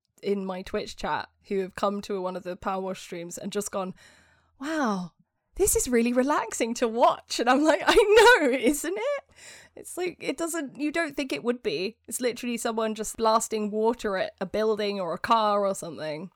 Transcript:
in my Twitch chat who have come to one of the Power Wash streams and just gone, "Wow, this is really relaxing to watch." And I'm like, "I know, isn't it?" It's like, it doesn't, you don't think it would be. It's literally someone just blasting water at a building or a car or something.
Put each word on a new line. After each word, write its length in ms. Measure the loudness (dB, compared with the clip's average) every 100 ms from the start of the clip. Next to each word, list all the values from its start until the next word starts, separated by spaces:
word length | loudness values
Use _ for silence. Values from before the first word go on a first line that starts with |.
| _ _
in 240 | -4 -4 -4
my 160 | -8
Twitch 360 | -6 -8 -8 -8
chat 320 | -4 -4 -6 _ -6
who 120 | -4
have 160 | -4 -2
come 260 | -2 -2
to 200 | -6 -6
one 140 | -4 -6
of 80 |
the 140 | -10 -8
Power 240 | -6 -6
Wash 200 | -6 -10
streams 360 | -10 -12 -12 -10
and 140 | -6
just 200 | -6 -4
gone, 220 | -6 -6 -10 -20 _ _ _ _ _
"Wow, 520 | -6 -2 -2 -2 -6 _ _ _ _ 0
this 200 | 2 2
is 120 | 2
really 260 | 2 4
relaxing 600 | 2 2 0 -2 -4 -4 -2
to 120 | -2
watch." 520 | 4 4 2 -6 -2
And 100 | 2
I'm 140 | 4
like, 180 | 4 4 6
"I 520 | 6 8 10 10 8
know, 80 | 6
isn't 480 | 4 2 2 -2 -2
it?" 260 | -2 -4 _ -20 -20 -20 -20 -20
It's 220 | -12 -6
like, 200 | -6 -4
it 160 | -6 -4
doesn't, 400 | -4 -4 -6 -6
you 120 | -4
don't 240 | -2 -2 -4
think 180 | -4
it 100 | -2
would 200 | -2 -2
be. 340 | -4 -4 -6 -10 -12
It's 140 | -4
literally 360 | -4 -4 -6 -4
someone 360 | -4 -2 -2
just 240 | -4 -8 0
blasting 540 | 2 2 0 -4 -4
water 460 | 0 0 0 -4 -2
at 160 | -4 -6
a 60 | -6
building 540 | -2 0 0 -2 -2
or 140 | -4
a 40 | -4
car 480 | 2 2 4 2 0
or 80 |
something. 560 | -2 -8 -8 -8 -8 -10